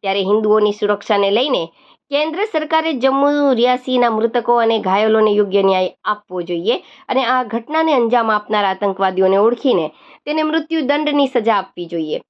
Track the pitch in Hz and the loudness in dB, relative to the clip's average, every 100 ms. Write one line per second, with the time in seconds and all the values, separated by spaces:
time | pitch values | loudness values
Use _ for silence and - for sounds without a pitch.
0 | 196 196 190 214 214 214 208 202 208 202 | -4 -2 0 0 2 2 2 -2 -2 -2
1 | - 208 196 208 285 233 165 _ _ _ | 0 0 2 0 0 -2 -4 _ _ _
2 | _ 277 311 320 427 320 302 320 320 277 | _ -4 -2 -4 -4 -4 -2 -2 -2 -2
3 | 262 269 285 294 285 247 240 254 254 254 | 0 2 0 2 2 2 2 0 -2 0
4 | 240 220 226 226 233 240 226 220 196 190 | 0 0 -2 -2 0 2 2 0 0 0
5 | 220 220 214 208 202 190 190 190 185 - | 2 2 2 2 2 2 2 2 -2 -4
6 | 190 208 _ 180 175 175 180 262 - - | -6 -6 _ -10 -6 -4 -2 -4 -6 -20
7 | - 240 240 254 240 226 226 320 320 285 | -4 -2 0 -2 -2 -6 -4 -2 2 2
8 | 233 240 226 208 208 214 202 190 202 190 | 2 2 2 -2 0 -2 0 0 -4 0
9 | 190 185 190 190 214 247 277 220 156 - | -2 2 2 4 2 2 0 0 -2 -8
10 | - - - 311 311 320 311 320 254 285 | -20 -16 -6 -2 0 -2 -2 -4 0 -2
11 | 294 285 277 262 220 208 190 - 170 170 | 0 0 0 0 0 -2 -2 -10 -8 -6
12 | 156 151 - | -4 -6 -8